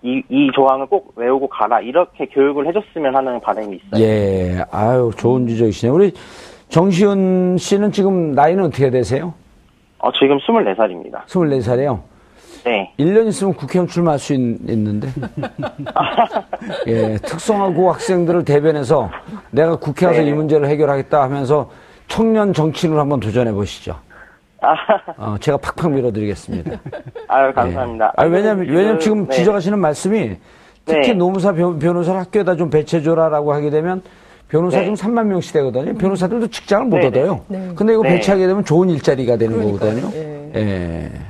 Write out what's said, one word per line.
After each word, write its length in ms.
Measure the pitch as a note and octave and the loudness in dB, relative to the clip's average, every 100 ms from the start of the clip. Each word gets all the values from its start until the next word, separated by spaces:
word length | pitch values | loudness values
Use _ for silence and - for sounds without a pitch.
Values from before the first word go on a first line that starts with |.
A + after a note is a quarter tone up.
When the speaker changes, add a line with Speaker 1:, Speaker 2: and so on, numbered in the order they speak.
Speaker 1:
이, 180 | A#2+ C3 - | -4 -4 -2
이 220 | C3 C#3+ | 2 2
조항을 320 | C3 C3+ C3+ C3+ | 4 4 4 0
꼭 260 | G3+ - - | -2 -4 -6
외우고 320 | A#2+ C3+ C3+ | 0 0 -2
가라, 340 | - G#2+ A#2 | -2 0 0
이렇게 460 | A2 C#3+ F3 - C3+ | 0 0 0 -2 -6
교육을 400 | - C#3 C#3+ C#3+ | 2 2 2 -2
해줬으면 480 | F3 G3+ - D3 C3 | -2 -4 -4 0 0
하는 240 | C3 B2 | -2 -4
바람이 360 | - G#2 G#2+ F#2 | -4 -4 -4 -10
있어요. 260 | G2 G#2+ | -6 2
Speaker 2:
예, 600 | A2 G#2+ G2+ F#2+ F2+ F2+ - | 2 2 2 0 0 -2 -4
아유, 380 | - A2 B2+ A#2+ G#2 | -2 0 2 0 0
좋은 300 | A#2 B2+ B2 | 0 0 0
지적이시네요. 480 | A2+ A#2 G2 A#2 C#3+ | 0 0 0 0 2
우리 160 | G3 - - - - - _ | 2 0 -18 -20 -20 -20 _
정시훈 880 | - F#3+ F3 G3+ G3 F#3+ F#3 F3+ F3+ | 2 2 4 2 2 2 2 2 0
씨는 340 | - G3+ G#3 | 0 0 2
지금 420 | - G3 F#3 E3 | 2 0 2 0
나이는 320 | C#3 C#3+ F#3 F3+ | 2 2 4 0
어떻게 260 | B2+ C3+ | 2 2
되세요? 420 | B2+ A2 C3 E3+ D#3+ _ _ _ _ _ _ | 2 0 -2 -4 -10 _ _ _ _ _ _
Speaker 1:
어, 140 | - | -2
지금 260 | - C3+ C#3+ - | 2 4 4 2
스물네 300 | A3+ G3+ F#3+ | 2 2 2
살입니다. 480 | - F2 - - - | 0 -2 -12 -14 -6
Speaker 2:
스물네 340 | F#3 D#3+ C3+ | 0 2 0
살이요? 380 | A2 B2 C#3+ A2+ - _ _ _ - - | 0 0 0 -4 -8 _ _ _ -20 -8
Speaker 1:
네. 300 | - A#2+ F#2+ - | -2 -2 -4 -2
Speaker 2:
일 160 | D#3 | 2
년 140 | G#3 A3+ | 2 2
있으면 260 | F#3+ G3 F3 | 0 -2 -2
국회의원 320 | C#3 F#3 F3 | -2 -2 0
출마할 320 | - E3+ C#3+ | 0 0 0
수 140 | - | -2
있-, 40 | C#3 B2 A2+ - | -2 0 -2 -4
있는데. 380 | A2 G#2+ G#2 C3 C3 F3 - C#3 - C#4+ - C#4+ - | -2 -2 -2 -6 -8 -8 -8 -10 -8 -10 -10 -8 -4
Speaker 1:
<laughs> 920 | - B3 A#3 - - - A#3 - - | -4 -2 -2 -2 -8 -12 -10 -8 -4
Speaker 2:
예, 280 | A2+ G#2+ G#2+ | -2 -2 -4
특성화고 760 | - E3 - G#3 G3 E3 F#3 | -6 -10 -4 -2 0 2 0
학생들을 520 | D#3+ - F3+ E3+ F3 D3 | 0 -2 0 2 0 2
대변해서 640 | C#3+ D3 D3+ B2+ D3+ A#2 - - G3+ - | 2 2 0 2 0 0 -8 -16 -18 -6
내가 260 | A#2 D#3+ E3+ | 0 2 0
국회 280 | - C#3 F3+ | -4 0 2
가서 140 | D#3+ | 4
Speaker 1:
네. 60 | D3+ | 2
Speaker 2:
이 60 | |
문제를 340 | D3 D#3 D#3 C#3+ | 0 2 2 2
해결하겠다 540 | D3 D3+ C#3 C3 D3+ | 2 2 0 0 0
하면서 480 | C3 C#3+ C3 D3 C3+ - - - _ | 2 -2 0 0 0 -10 -20 -20 _
청년 460 | - A3+ A3 G#3 | 0 2 2 2
정치인으로 460 | E3 D#3 - E3+ D#3 | 2 0 0 0 0
한번 200 | C#3+ C#3+ | 0 0
도전해 320 | G#2 G#2+ A#2+ | 0 0 0
보시죠. 440 | G2+ G2+ - - - - - - _ _ _ | 0 -4 -6 -12 -12 -14 -20 -20 _ _ _
Speaker 1:
아. 120 | - D#3 - G3+ - - | -2 -2 0 -2 -2 -10
Speaker 2:
어, 180 | A2 G#2 | -8 -4
제가 180 | - C#3 | -2 -2
팍팍 340 | - - D#3+ | -2 -4 -2
밀어드리겠습니다. 800 | C#3 B2 G#2+ G#2 F#2+ - - E2 - - - | 0 0 -2 -4 -6 -8 -8 -8 -10 -12 -14
Speaker 1:
<laughs> 240 | - - A4 | -16 -18 -2
아유, 260 | B2+ C3+ | 2 2
감사합니다. 520 | C3 A#2+ - B2 A2+ A2 | 2 -2 -2 -6 -2 -2
Speaker 2:
예. 40 | - | 2
아유, 100 | D#3 | 2
왜냐면, 340 | F3 G#3+ G#3 F3+ | 2 2 0 0
Speaker 1:
지금, 100 | D#3 | 2
Speaker 2:
왜냐면 220 | G#3 G#3+ | 2 2
지금 280 | A3 G#3+ E3 | 2 0 0
Speaker 1:
네. 80 | C3 | 2
Speaker 2:
지적하시는 420 | F#3 G3+ F3+ G#3 | 2 2 0 0
말씀이 560 | E3 D3 F#3+ A3 C3 F2+ _ - - _ - | 0 0 -2 0 -2 -6 _ -20 -20 _ -2
특히 240 | - C4 | 2 2
Speaker 1:
네. 40 | |
Speaker 2:
노무사 400 | G#3+ F3 F#3+ F#3 | 2 2 2 0
변-, 260 | E3+ F3 E3 | 2 0 0
변호사를 400 | D#3 F3 E3+ F#3+ | 0 0 0 -2
학교에다 360 | F3+ G#3+ F#3 F3 | -2 -2 0 0
좀 140 | E3 | 2
배치해줘라라고 840 | D#3 D3 F3 D#3 E3 D#3+ D3+ D3 | 0 0 -2 0 2 2 2 0
하게 160 | D3 D3 | 0 0
되면 320 | D3+ E3 F#3 - - - - _ | 0 -2 -6 -8 -20 -20 -20 _
변호사 300 | D3+ F3+ E3 | 0 2 2
Speaker 1:
네. 60 | E3+ | 0
Speaker 2:
좀 80 | G#3 | -2
삼만 320 | F#3+ A#3+ G#3+ | -2 0 0
명씩 260 | F#3 - | -2 -2
되거든요. 400 | D#3 C#3 A#2+ D3 A3+ | -2 0 -2 -4 -2
변호사들도 520 | F#3 G3 F3+ A#3 A3+ | -2 0 0 0 -4
직장을 380 | - - G3 C4 | -6 0 0 2
못 100 | F3 | 2
Speaker 1:
네, 40 | |
네. 60 | D#3 A#2+ | 2 2
Speaker 2:
얻어요. 200 | D#3 F#3 - | 0 -2 -6
Speaker 3:
네. 240 | F#3+ F#3 E3+ | -10 -8 -2
Speaker 2:
근데 180 | G#3+ | 2
이거 80 | A3 | 4
Speaker 1:
네. 120 | F3+ F3+ | 4 2
Speaker 2:
배치하게 320 | - G3 F#3 | 2 2 2
되면 160 | G3 G3 | 0 2
좋은 240 | D3+ F#3 | 2 2
일자리가 480 | D#3 - C3+ B2 A#2 | 2 0 0 2 0
되는 200 | A2+ A2 | 0 0
Speaker 3:
그러니까요. 380 | G#2 G2+ G#2+ A2 | -2 0 0 -2
Speaker 2:
거거든요. 100 | C3+ D#3 | -4 -8
Speaker 3:
예. 360 | D3+ D3 D3 - | -10 -12 -8 -4
Speaker 2:
예. 560 | G#2+ G2 F2 E2 D#2 - D2+ | -2 -2 -4 -6 -8 -12 -16